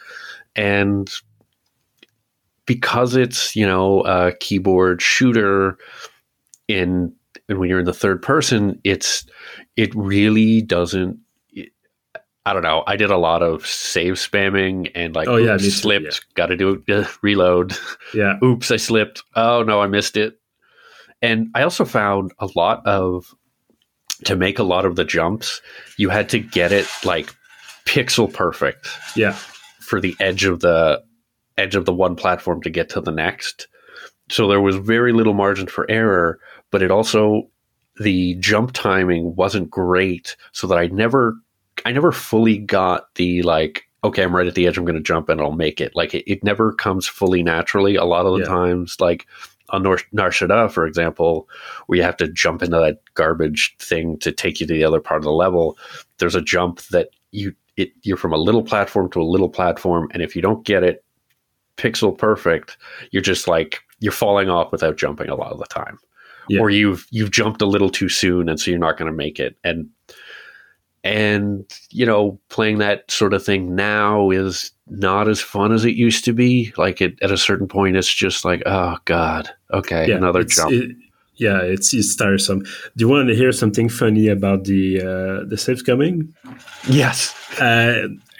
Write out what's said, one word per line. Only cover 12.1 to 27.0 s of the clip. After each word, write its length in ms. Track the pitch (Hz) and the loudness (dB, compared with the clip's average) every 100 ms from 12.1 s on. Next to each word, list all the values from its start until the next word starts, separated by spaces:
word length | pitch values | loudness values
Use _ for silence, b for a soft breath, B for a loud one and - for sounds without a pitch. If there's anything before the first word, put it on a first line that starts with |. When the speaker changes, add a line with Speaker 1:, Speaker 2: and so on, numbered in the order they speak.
| - - _ - | -20 -20 _ -4
Speaker 1:
I 80 | |
don't 100 | 95 | -2
know. 200 | 82 80 87 | 0 0 -2
I 80 | 101 | -2
did 160 | 104 | 0
a 60 | 95 | 2
lot 260 | 82 82 | 2 2
of 220 | 85 78 - | 0 -2 -6
save 480 | - - 90 87 92 | -8 -4 -2 -2 -2
spamming 760 | - 101 98 98 95 92 87 87 | -2 -2 0 0 0 -2 -6 -6
and, 200 | 85 80 | -6 -2
like, 120 | 80 | 0
Speaker 2:
Oh, 80 | 117 | 2
yeah, 200 | 117 98 | 4 2
Speaker 1:
"Oops, 80 | |
Speaker 2:
me 60 | 98 | 0
too, 60 | 98 | 0
Speaker 1:
slipped, 280 | 110 101 78 | 0 0 -2
Speaker 2:
yeah. 280 | - - - | -8 -6 -2
Speaker 1:
gotta 200 | 87 90 | -2 0
do, 280 | 95 95 - | 0 0 0
uh, 160 | 101 - - | -2 -2 -2
reload. 560 | 104 101 90 90 92 - B B B | 0 4 4 4 0 -6 B B B
Speaker 2:
Yeah. 240 | 110 101 98 | -2 0 2
Speaker 1:
Oops, 280 | 127 117 - | 2 2 0
I 60 | 113 | -2
slipped. 460 | - 113 107 - - 113 | 2 0 0 -6 -6 0
Oh 260 | 113 120 | 2 2
no, 200 | 110 104 | 2 2
I 60 | 101 | 2
missed 300 | 101 104 110 | 0 0 -2
it." 220 | 110 - _ _ b b b b b _ | -2 -4 _ _ b b b b b _
And 280 | 117 113 113 | 0 0 0
I 100 | 123 | 0
also 220 | 156 - - | 0 0 -2
found 460 | 120 101 98 92 - | 0 2 0 -2 -8
a 80 | 95 87 | -6 0
lot 300 | 90 117 - | 0 0 0
of, 480 | 98 92 90 - _ _ _ _ _ _ _ - - | 0 0 -4 -8 _ _ _ _ _ _ _ -14 -8
to 120 | - 95 | -4 0
make 220 | 92 101 | 0 0
a 60 | |
lot 220 | 98 90 95 | 0 2 0
of 100 | 87 | 0
the 80 | |
jumps, 580 | 80 90 82 110 - - B B B - | -2 0 0 -2 -8 -12 B B B -4
you 120 | 98 | 0
had 200 | 104 101 | 0 0
to 100 | 117 | -4
get 320 | - 90 87 | -2 0 2
it, 160 | 101 95 - | 2 0 -4